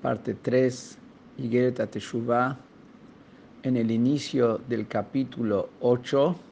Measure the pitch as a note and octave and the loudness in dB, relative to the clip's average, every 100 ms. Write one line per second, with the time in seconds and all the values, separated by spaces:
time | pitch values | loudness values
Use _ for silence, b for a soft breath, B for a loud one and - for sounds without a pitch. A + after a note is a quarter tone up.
0 | B2+ A2+ - G#2+ - B2+ C3 B2+ - - | -2 -2 -4 -4 0 4 2 0 -14 -20
1 | - - - - B2 A#2+ B2+ B2 G#2+ G#2+ | -20 -20 -20 -10 -2 2 2 0 -4 -6
2 | - B2 A#2 A#2+ B2+ C3+ - - - - | -6 -4 0 2 2 -2 -14 -20 -20 -20
3 | - - B B B - C3 B2+ A2+ A2+ | -20 -20 B B B -8 -2 0 2 2
4 | B2 D3 - C3+ A#2 A2 B2+ A#2 G#2+ G#2+ | 2 0 -2 2 2 0 -2 -4 -2 -4
5 | G#2 C3+ C3 - A2+ G2+ - - A#2+ B2 | -2 -4 -4 -4 0 0 -2 -2 2 2
6 | B2 C#3 D3+ F3 - | 2 2 2 0 -10